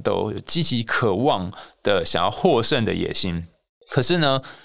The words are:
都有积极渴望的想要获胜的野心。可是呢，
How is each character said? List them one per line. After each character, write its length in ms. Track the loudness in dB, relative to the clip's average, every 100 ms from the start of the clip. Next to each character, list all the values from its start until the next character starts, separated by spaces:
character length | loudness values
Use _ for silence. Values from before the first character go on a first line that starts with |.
都 260 | -2 0 -2
有 80 | -4
积 220 | -2 0
极 200 | 0 -2
渴 320 | -2 0 2
望 360 | 2 2 0 -2 -10 -18 _
的 220 | 0 0
想 180 | 0 0
要 80 | -2
获 320 | 2 2 4
胜 220 | 2 0
的 80 | 0
野 220 | -2 -2
心。 320 | -2 -2 -4 -8 _ _ _ -6
可 140 | 0
是 160 | 2 2
呢， 240 | 2 0 -4 -18